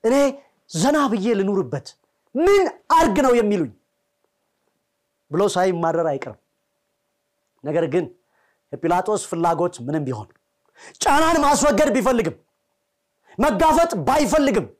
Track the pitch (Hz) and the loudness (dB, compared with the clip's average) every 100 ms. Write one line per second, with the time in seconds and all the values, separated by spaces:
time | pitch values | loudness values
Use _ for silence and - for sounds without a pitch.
0 | 220 269 277 269 _ _ _ 160 226 294 | 2 2 2 -2 _ _ _ -4 0 0
1 | 277 208 202 214 196 196 139 135 - - | 0 -2 -2 0 0 -2 -4 -8 -10 -20
2 | _ _ _ 247 349 403 370 - _ 320 | _ _ _ -2 2 2 2 -6 _ 2
3 | 330 202 269 240 208 208 143 - _ _ | 2 2 2 2 2 -2 -4 -8 _ _
4 | _ _ _ _ _ _ _ _ _ _ | _ _ _ _ _ _ _ _ _ _
5 | _ _ _ 156 202 180 185 170 165 165 | _ _ _ -2 0 0 0 0 -2 0
6 | 165 135 135 - _ _ _ _ _ _ | -2 -4 -8 -16 _ _ _ _ _ _
7 | _ _ _ _ _ _ 139 156 165 165 | _ _ _ _ _ _ -6 -4 -2 -2
8 | 160 - _ _ _ _ _ 135 170 175 | -4 -12 _ _ _ _ _ -8 -2 -2
9 | 190 208 - 170 170 165 175 175 123 156 | -2 -4 -4 -4 -2 0 -2 -4 -8 -6
10 | 135 117 104 _ _ _ _ _ - - | -6 -8 -12 _ _ _ _ _ -20 -6
11 | - 285 320 330 285 285 294 - 294 254 | 0 2 2 2 2 2 2 2 2 2
12 | 233 247 165 - _ _ _ _ _ _ | 0 0 -2 -6 _ _ _ _ _ _
13 | _ _ _ - 277 208 320 311 330 202 | _ _ _ -2 0 2 2 4 2 0
14 | 139 277 220 311 277 180 110 - | 0 0 2 2 2 0 -4 -14